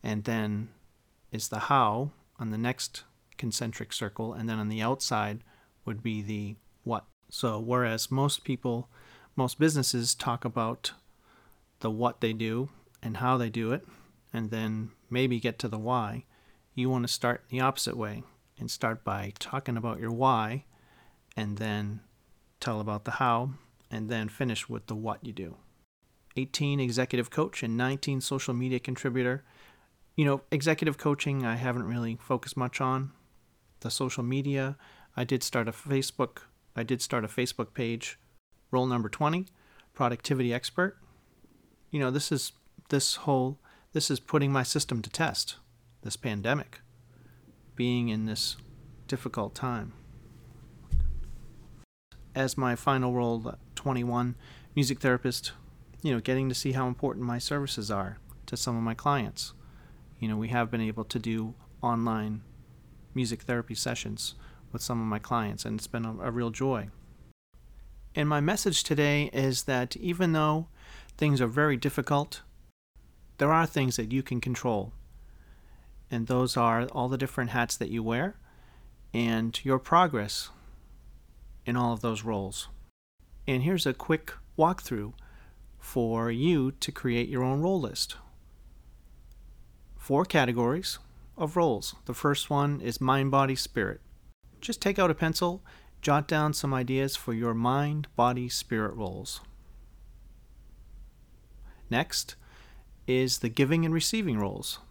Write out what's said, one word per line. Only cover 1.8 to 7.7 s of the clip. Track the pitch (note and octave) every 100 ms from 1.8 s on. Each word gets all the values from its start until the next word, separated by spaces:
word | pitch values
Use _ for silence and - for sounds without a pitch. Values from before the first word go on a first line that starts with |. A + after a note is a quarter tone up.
| A2+ A2 C#3+ - _ _
on | A2+
the | G#2+
next | A#2+ B2+ - - - _ _ -
concentric | A#2+ - A#2 - A2
circle, | - G#2+ - A2+
and | G2+ A2+
then | A2
on | G#2+
the | A2
outside | A2+ C3+ - A2+ G#2 G#2+ - - _ _
would | - A2+
be | A2+ G#2+
the | G2+ G#2+ G2+ G#2+ - _
what. | - G#2+ - _ _
So | - A#2+ G#2+
whereas | A2+